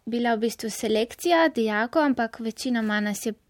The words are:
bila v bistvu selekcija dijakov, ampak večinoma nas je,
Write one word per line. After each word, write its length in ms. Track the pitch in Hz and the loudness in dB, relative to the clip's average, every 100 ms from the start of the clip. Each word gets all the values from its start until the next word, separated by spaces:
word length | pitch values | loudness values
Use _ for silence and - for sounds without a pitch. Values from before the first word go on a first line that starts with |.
| - | -4
bila 280 | 233 240 | 0 2
v 140 | 226 233 | 2 0
bistvu 220 | 214 226 | -2 -6
selekcija 800 | - 226 214 233 - 349 339 320 | -4 0 0 0 -2 2 4 4
dijakov, 540 | 277 220 208 240 330 | 2 0 0 0 2
ampak 380 | 294 247 226 - | 2 2 -2 -4
večinoma 600 | 226 214 262 240 220 208 | -8 -6 -2 0 0 0
nas 260 | 208 202 233 | -2 -2 -4
je, 80 | 214 | -6